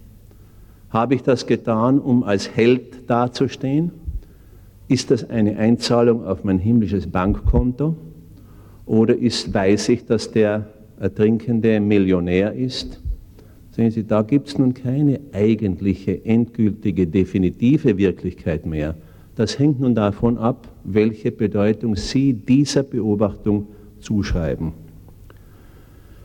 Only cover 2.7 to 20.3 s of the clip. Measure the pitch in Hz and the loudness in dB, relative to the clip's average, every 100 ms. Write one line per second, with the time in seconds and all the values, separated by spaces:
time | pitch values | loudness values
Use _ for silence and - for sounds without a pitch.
2.7 | 127 - - - 120 123 - 135 - 131 | 2 -2 -20 -2 0 0 -2 -4 -2 -2
3.7 | 143 170 - - - - - - - - | -2 -2 -6 -10 -12 -14 -20 -20 -20 -20
4.7 | - - 123 - 123 - 117 104 104 110 | -20 -2 -2 2 0 0 0 0 2 2
5.7 | 117 - 120 120 117 90 95 101 92 98 | 2 2 2 4 2 -2 -4 0 0 2
6.7 | 120 101 98 82 87 92 - - 123 123 | 2 2 -2 -4 -2 -2 0 0 0 0
7.7 | 123 147 160 - - - - - - - | -2 -4 -4 -12 -20 -20 -20 -20 -20 -20
8.7 | - - 113 113 120 120 - - 110 95 | -20 -2 0 2 2 0 -2 -4 -2 2
9.7 | 107 - 117 - 110 - 113 107 107 107 | 0 2 -2 0 -4 -2 0 0 0 -6
10.7 | - - - 98 - 107 113 117 117 113 | -16 -20 -8 -6 0 2 2 0 0 2
11.7 | 107 101 104 95 92 87 92 101 123 127 | 2 2 2 4 2 2 0 0 -2 -6
12.7 | - - - - - - - - - - | -6 -12 -10 -8 -8 -10 -20 -20 -20 -14
13.7 | - 113 110 101 107 107 143 139 - 131 | 0 0 0 0 0 2 0 0 0 0
14.7 | 123 123 135 147 131 - 98 107 110 107 | 0 -4 0 0 0 -4 0 2 2 0
15.7 | 87 101 95 - 92 107 113 117 - 107 | -2 -2 -2 -2 -6 0 2 2 0 -2
16.7 | 98 110 87 87 98 92 98 90 - 120 | 0 -4 0 0 2 0 2 0 2 2
17.7 | 151 135 95 95 - 92 - 92 78 82 | 2 2 2 0 0 -8 -8 -6 -4 -4
18.7 | 78 73 78 - - - - 110 - 143 | -4 -4 -6 -14 -20 -18 -4 -4 0 0
19.7 | 127 131 113 104 101 117 | 2 0 2 0 0 -2